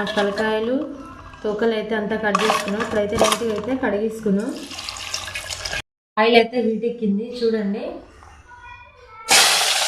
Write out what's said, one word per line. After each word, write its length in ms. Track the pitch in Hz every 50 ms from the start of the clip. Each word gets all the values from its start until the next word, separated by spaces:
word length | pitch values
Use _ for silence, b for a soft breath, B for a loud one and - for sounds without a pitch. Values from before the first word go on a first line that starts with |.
| 208 208 -
తలకాయలు, 600 | 208 202 202 196 214 220 220 214 220 220 233 262 285 311 - - - - - - - - - - - -
తోకలు 300 | 214 202 - 233 233 220
అయితే 200 | 214 196 - 226
అంతా 220 | 214 208 208 220
కట్ 260 | 214 220 208 196 185 208
చేసుకున్నాం. 380 | 220 - - - 202 202 220
ఇప్పుడైతే 340 | 233 - 226 214 208 196 -
నీట్గా 360 | 226 220 214 214 - 233 226 214 202
అయితే 140 | - 247 269 262 254
కడిగేసుకున్నాం. 640 | 214 202 202 220 220 220 - - 208 190 196 226 269 320 - - - - - - - - - - - - - - - - - - - - - - - - - - _ _ _ _ _ _
ఆయిల్ 200 | 220 220 233 240 233
అయితే 220 | 226 226 247 247
హీట్ 240 | 220 220 220 208 233
ఎక్కింది 420 | 240 240 - 220 202 196 202 233 247 247 -
చూడండి. 440 | 233 226 220 220 202 196 202 233 285 - - - - - - - - - - - - - 494 494 480 480 480 480 - - - - - - - - - 453 - - - - - - - - - - -